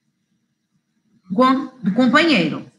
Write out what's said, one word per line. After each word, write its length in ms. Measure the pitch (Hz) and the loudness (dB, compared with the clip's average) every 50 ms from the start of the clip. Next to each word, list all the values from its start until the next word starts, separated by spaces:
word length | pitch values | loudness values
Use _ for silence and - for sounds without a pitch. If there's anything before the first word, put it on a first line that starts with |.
| _ _ _ _ _ _ _ _ _ _ _ _ _ _ _ _ _ _ _ _ _ _ _ _ _ 185 185 | _ _ _ _ _ _ _ _ _ _ _ _ _ _ _ _ _ _ _ _ _ _ _ _ _ -6 -2
com-, 360 | 208 254 262 262 262 - - - - - | 0 2 2 0 0 -4 -8 -12 -8 -6
do 100 | 202 185 | -4 0
companheiro, 800 | 233 262 240 247 302 330 330 277 190 160 147 139 135 - - - | 0 2 2 2 2 2 2 2 0 0 -2 -6 -8 -14 -18 -20